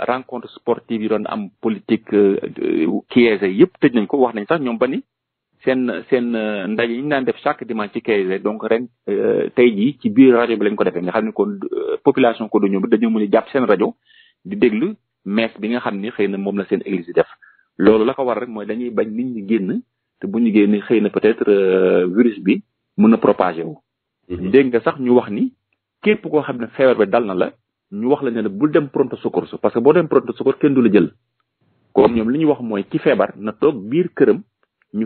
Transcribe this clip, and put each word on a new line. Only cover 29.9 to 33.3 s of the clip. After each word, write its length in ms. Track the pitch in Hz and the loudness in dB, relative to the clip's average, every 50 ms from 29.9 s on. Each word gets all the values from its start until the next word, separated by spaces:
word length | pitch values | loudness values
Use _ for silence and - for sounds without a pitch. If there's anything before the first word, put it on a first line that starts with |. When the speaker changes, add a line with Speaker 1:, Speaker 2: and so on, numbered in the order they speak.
| 156 | 4
Speaker 1:
dem 140 | 180 165 151 | 4 2 2
pronto 240 | - 135 123 117 113 | 0 0 0 -2 -6
soccorso 260 | - 117 135 135 - | -4 -2 -2 0 2
kenn 140 | - 147 139 | 0 2 2
du 80 | 131 | 2
la 100 | 120 110 | 4 4
jël. 200 | 95 151 165 - - _ _ _ _ _ _ _ _ _ _ _ _ _ _ _ - | 4 4 2 0 -4 _ _ _ _ _ _ _ _ _ _ _ _ _ _ _ 2
Comme 220 | - 101 113 117 | 2 2 4 2
ñoom 140 | 117 110 113 | 0 0 0
li 80 | 127 156 | 0 0
ñu 80 | 160 147 | 2 0
wax 100 | 139 123 | 0 0
mooy 220 | 123 113 107 101 98 | -4 -6 -6 -6 -4
ki 160 | - - 156 | -4 -6 -2
feebar 340 | - 160 127 101 98 101 | 0 0 2 2 0 -2